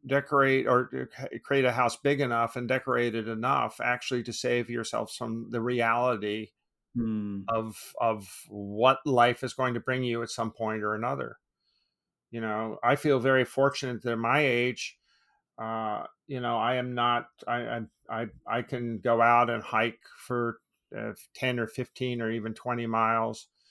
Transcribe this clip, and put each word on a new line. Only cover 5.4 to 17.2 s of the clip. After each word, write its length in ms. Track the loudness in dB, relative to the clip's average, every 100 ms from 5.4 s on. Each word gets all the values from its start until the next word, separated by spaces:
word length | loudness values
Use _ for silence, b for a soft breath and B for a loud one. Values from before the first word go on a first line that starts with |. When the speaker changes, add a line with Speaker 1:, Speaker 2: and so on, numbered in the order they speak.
| -6
Speaker 1:
the 100 | -4
reality 920 | -2 0 2 2 2 0 -2 -4 -6 _ _ _ _ -4
Speaker 2:
Mm. 480 | -2 -2 -4 -6 -2
Speaker 1:
of, 480 | -2 -2 -10 -14 -2
of 460 | 0 0 -6 -16 -14
what 560 | -10 -8 4 4 4
life 400 | 2 4 4 4
is 80 | -6
going 220 | -2 -2
to 60 | -2
bring 220 | -4 -4
you 200 | -2 -4
at 80 | -4
some 200 | -6 -6
point 320 | -4 -4 -2
or 120 | -2
another. 440 | -2 -4 -4 -8 -12 _ _ _ _ _ _ _ _ _
You 100 | -8
know, 380 | -4 -4 -4 -2
I 140 | 2 2
feel 220 | 4 4
very 260 | 4 4
fortunate 580 | 2 4 2 2 -6 -4
that 100 | -4
at 60 | -2
my 220 | 2 4
age, 580 | 4 2 0 -2 -10 -12 _ _ _ _ _ -10
uh, 460 | -6 -4 -4 -4 -8 _ _
you 140 | -6
know, 160 | -2 0
I 200 | 2 0
am 180 | -2
not, 340 | 0 2 2